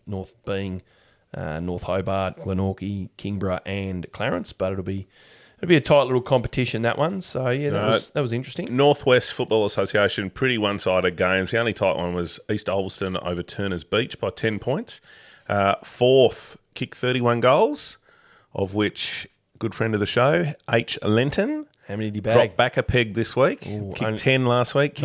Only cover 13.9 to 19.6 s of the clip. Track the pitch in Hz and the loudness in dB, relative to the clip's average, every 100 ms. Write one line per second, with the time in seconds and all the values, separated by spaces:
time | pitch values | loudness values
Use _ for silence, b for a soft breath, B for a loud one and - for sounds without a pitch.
13.9 | 104 127 - 101 - 110 104 - 156 - | -2 -2 -4 -6 -2 -4 -2 -4 -6 -6
14.9 | - - B B B B 101 98 - - | -14 -16 B B B B 2 2 2 -4
15.9 | - 123 135 117 - - - _ - 127 | 2 4 6 6 2 -14 -20 _ -10 -10
16.9 | - 123 127 120 120 123 147 226 294 - | -4 -2 0 2 4 4 6 4 0 -10
17.9 | - b b b b b - 98 101 104 | -16 b b b b b -4 -2 0 0
18.9 | - - - - _ _ - | -2 -8 -8 -12 _ _ -8